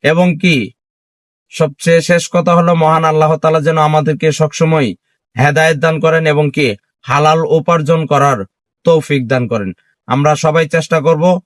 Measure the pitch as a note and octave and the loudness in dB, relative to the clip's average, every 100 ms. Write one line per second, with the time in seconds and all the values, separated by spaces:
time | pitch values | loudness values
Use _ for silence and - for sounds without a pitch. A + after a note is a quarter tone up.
0 | C#3 E3 F3+ D#3 F#3 D3 G2 _ _ _ | 0 0 0 0 0 0 -4 _ _ _
1 | _ _ _ _ _ - D#3 C#3+ - E3 | _ _ _ _ _ -4 -4 -2 0 2
2 | - F3 - F3 F3 F3 E3+ E3+ D#3+ D#3+ | 2 0 0 -2 2 2 2 2 2 2
3 | D#3+ D#3 D#3 D#3 D#3+ D#3+ D3+ D#3+ D3+ D#3 | 0 0 0 0 0 0 0 0 2 0
4 | D3+ C#3+ D#3 D3 D#3 - D#3+ D#3+ B2+ F2+ | 0 -2 -2 -2 -4 0 0 0 -2 -6
5 | _ _ _ - C3+ D3 D#3+ D#3 D#3+ D#3+ | _ _ _ -2 0 2 0 0 -2 0
6 | D#3+ E3 D#3+ D3 D3+ C#3+ C3+ G2+ _ _ | 0 0 0 0 -2 -2 -4 -4 _ _
7 | - C#3 D#3 D#3+ E3 D#3+ C#3 E3+ C#3+ E3 | -4 0 2 2 0 -2 0 -2 0 -2
8 | D#3 C#3+ C#3+ B2 F#2+ _ _ _ - E3 | 0 0 0 0 -6 _ _ _ 0 0
9 | - C#3+ A#2+ C3 A#2+ A2+ G2 F2+ _ _ | 0 -4 -2 -2 -2 -4 -6 -10 _ _
10 | - C3 D3 D3+ D#3+ D#3 D#3 E3 D#3 E3 | -6 -2 0 0 0 0 0 -2 -2 -2
11 | D3 D#3 F3 F3 | 0 0 0 0